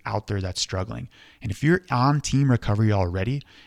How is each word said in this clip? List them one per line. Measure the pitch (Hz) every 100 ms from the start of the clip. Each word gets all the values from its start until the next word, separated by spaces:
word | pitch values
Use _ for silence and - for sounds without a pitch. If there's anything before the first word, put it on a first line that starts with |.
| -
out | 104 -
there | 101
that's | 92 -
struggling. | - 92 95 117 127 - - -
And | 104
if | -
you're | 147 180 -
on | 123 131 147
Team | - 131 139
Recovery | 117 - 104 110
already | 101 87 92 101 143 - -